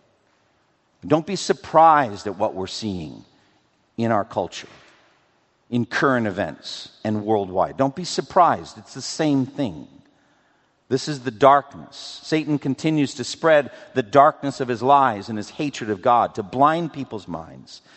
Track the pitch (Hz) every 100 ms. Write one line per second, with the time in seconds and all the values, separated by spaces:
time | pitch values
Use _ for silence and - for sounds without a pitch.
0 | _ _ _ _ _ _ _ _ _ _
1 | 87 156 165 185 - 190 - 156 160 147
2 | 123 101 104 92 104 92 95 - 110 90
3 | 76 55 - _ _ _ _ _ _ -
4 | 113 110 98 - 87 - - - _ _
5 | _ _ _ _ _ _ _ 120 117 -
6 | 147 123 110 92 82 - - - - -
7 | 110 107 104 110 95 92 80 - 135 160
8 | 170 - 147 190 165 107 82 107 - 135
9 | - - 156 139 131 - 127 76 - -
10 | _ _ _ _ _ _ _ _ _ 135
11 | - 143 123 107 135 143 - 85 - -
12 | - - - 156 147 147 143 127 160 156
13 | 135 - 120 - 160 151 120 - - 131
14 | 107 139 151 - 143 - 123 113 127 143
15 | 135 101 98 107 98 - 147 - 110 98
16 | 127 120 92 - 98 127 143 165 165 143
17 | 127 110 90 80 80 65 - - _